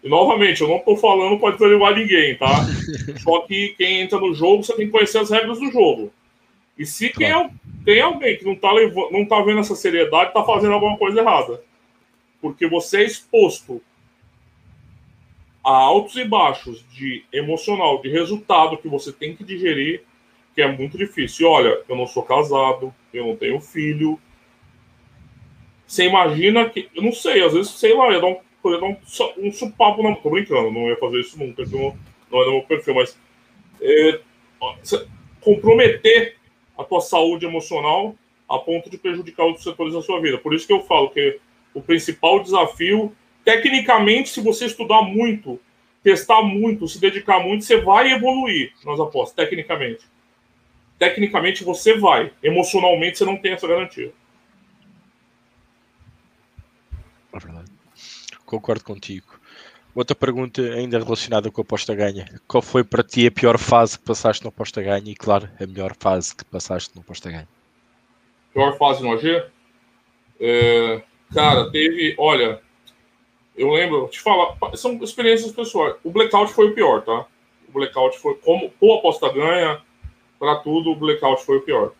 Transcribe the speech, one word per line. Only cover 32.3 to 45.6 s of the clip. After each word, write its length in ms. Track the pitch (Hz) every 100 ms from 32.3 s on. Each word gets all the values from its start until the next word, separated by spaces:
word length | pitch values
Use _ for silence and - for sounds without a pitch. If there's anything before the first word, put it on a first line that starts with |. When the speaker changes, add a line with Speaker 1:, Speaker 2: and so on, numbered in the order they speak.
Speaker 1:
não 120 | 127
é 20 |
do 80 | 127
meu 100 | 135
perfil, 320 | 135 156 -
mas, 240 | 135 123 - _ _ _ _ _ _
é, 400 | 131 151 156 156 _ _ _ _
ó, 140 | 127 -
cê 240 | - - - - - _
comprometer 960 | 214 208 214 226 240 - 220 226 226 _ _ _ _ -
a 80 |
tua 160 | 139 180
saúde 460 | 175 170 165 170 170
emocional 680 | 165 - 160 143 165 214 - _ _ _
a 100 | -
ponto 320 | - 247 -
de 80 | 190
prejudicar 460 | 185 175 165 -
outros 200 | 165 160
setores 300 | 175 165 160
da 80 | 165
sua 180 | 160 175
vida. 180 | 160 123
Por 160 | 156
isso 120 | 160 -
que 60 |
eu 100 | 196
falo 280 | - 160 139
que 280 | 147 143 139 _ _ _
o 80 | 143
principal 600 | 139 165 - 160 165 196
desafio, 720 | 190 190 160 - 170 214 214 - _ _
tecnicamente, 840 | - 226 269 262 220 226 208 233 269
se 100 | -
você 240 | 220 226
estudar 380 | 240 226 190 220
muito, 580 | 202 202 233 214 139 123